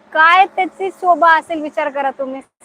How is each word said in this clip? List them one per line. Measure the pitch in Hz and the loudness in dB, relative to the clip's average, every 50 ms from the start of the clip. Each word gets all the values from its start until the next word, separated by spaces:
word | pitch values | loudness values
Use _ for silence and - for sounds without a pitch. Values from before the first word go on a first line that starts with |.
| _ _ - | _ _ 0
काय | 311 311 330 349 381 392 | 2 4 4 4 4 2
त्याची | 392 - 381 370 320 - - 381 381 | 2 0 -4 -6 -6 -6 -8 -8 -8
शोभा | - - 370 359 339 294 339 330 320 311 | -8 -4 0 0 2 2 4 2 2 2
असेल | 302 - 339 311 | 0 -4 -8 -8
विचार | 302 302 - 320 302 294 | -8 -8 -6 -6 -6 -6
करा | 262 285 277 269 | -4 -6 -6 -6
तुम्ही. | 254 - 269 262 262 269 262 _ _ _ | -6 -8 -10 -10 -12 -14 -16 _ _ _